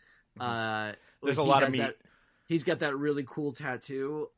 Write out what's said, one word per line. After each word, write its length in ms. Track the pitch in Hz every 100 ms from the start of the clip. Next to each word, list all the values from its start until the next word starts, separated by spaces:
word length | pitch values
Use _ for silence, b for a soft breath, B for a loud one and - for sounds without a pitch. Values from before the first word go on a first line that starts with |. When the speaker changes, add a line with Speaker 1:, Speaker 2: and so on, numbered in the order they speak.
| b b b -
Speaker 1:
Mm-hmm. 20 |
Speaker 2:
Uh, 520 | 123 117 110 107 107 104 b b
Speaker 1:
There's 160 | 139 135
Speaker 2:
like, 0 |
Speaker 1:
a 60 |
Speaker 2:
he 60 | 139
Speaker 1:
lot 140 | 139
of 40 | 135
Speaker 2:
has 60 |
Speaker 1:
meat. 60 | 131
Speaker 2:
that, 180 | 131 - _ b b b -
he's 160 | 165
got 160 | 175 156
that 180 | 151 139
really 260 | 147 143 135
cool 240 | - 147
tattoo. 760 | 139 143 120 - 135 139 151 -